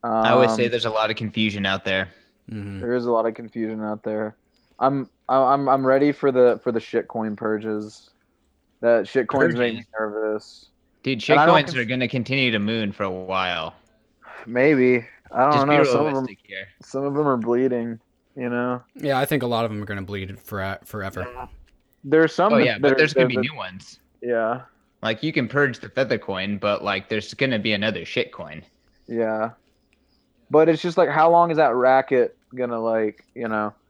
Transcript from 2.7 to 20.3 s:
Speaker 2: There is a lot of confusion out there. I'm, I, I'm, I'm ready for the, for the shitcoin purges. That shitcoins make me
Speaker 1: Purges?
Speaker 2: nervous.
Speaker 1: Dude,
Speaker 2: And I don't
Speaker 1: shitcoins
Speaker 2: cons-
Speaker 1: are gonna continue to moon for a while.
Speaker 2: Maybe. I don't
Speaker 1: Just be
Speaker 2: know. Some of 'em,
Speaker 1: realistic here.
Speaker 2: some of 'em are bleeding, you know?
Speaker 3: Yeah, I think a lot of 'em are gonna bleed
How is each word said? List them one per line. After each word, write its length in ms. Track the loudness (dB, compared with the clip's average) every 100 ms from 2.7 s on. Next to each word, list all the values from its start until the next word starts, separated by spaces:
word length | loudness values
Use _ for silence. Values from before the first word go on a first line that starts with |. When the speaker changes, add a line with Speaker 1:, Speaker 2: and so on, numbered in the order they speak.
| -8
Speaker 2:
There 140 | -4
is 120 | -2 0
a 60 |
lot 140 | 0 0
of 80 |
confusion 480 | -4 -12 -8 -6 -6
out 200 | -8 -8
there. 340 | -6 -6 -8 -10 _ _ _ -2
I'm, 280 | 0 0 -6 _ 0
I, 80 | 2
I'm, 320 | 4 2 2
I'm 180 | 2 4
ready 240 | 4 2
for 220 | 2 0
the, 260 | 4 4 4
for 80 | -2
the 80 | -4
shitcoin 560 | -2 -4 -4 -6 -6 -4
purges. 720 | -4 -4 -4 -6 -8 -16 _ _ _ _ _ _ _ _
That 240 | 2 2
shitcoins 520 | 2 -2 0 2 2 2
make 180 | -2 -2
me 80 |
Speaker 1:
Purges? 20 | -12 -8
Speaker 2:
nervous. 720 | -6 -4 -4 -4 -8 -20 _ _ _ _
Speaker 1:
Dude, 240 | -6 -4 4
Speaker 2:
And 80 | 6
I 80 | 6
don't 80 |
Speaker 1:
shitcoins 120 | 6 4
Speaker 2:
cons- 100 | -4
Speaker 1:
are 80 |
gonna 240 | -2 -2 -2
continue 420 | -4 -2 0 0
to 80 | 0
moon 320 | -2 -2 -4
for 140 | -4
a 60 | -6
while. 640 | -6 -6 -4 -2 -4 -8 -12 _ _ _ _ -20 -20
Speaker 2:
Maybe. 600 | -6 2 4 4 4 2 -2 -20 _
I 140 | 0
don't 80 | 2
Speaker 1:
Just 160 | 4 4
be 80 | 4
Speaker 2:
know. 80 |
Some 160 | 4 2
of 60 | 0
'em, 60 |
Speaker 1:
realistic 240 | -2 -6 -12
here. 240 | _ -14 -14 _
Speaker 2:
some 220 | -12 -6
of 120 | -4 0
'em 120 | 0
are 80 | 0
bleeding, 640 | 0 2 2 0 -6 -10 _ _ _
you 140 | -10 -6
know? 340 | -4 -4 -6 _ -8
Speaker 3:
Yeah, 240 | -2 -2
I 40 |
think 200 | 0 -2
a 20 | 0
lot 180 | -2
of 60 | -2
'em 100 | -4
are 60 | -8
gonna 160 | -8
bleed 380 | -8 -8 -8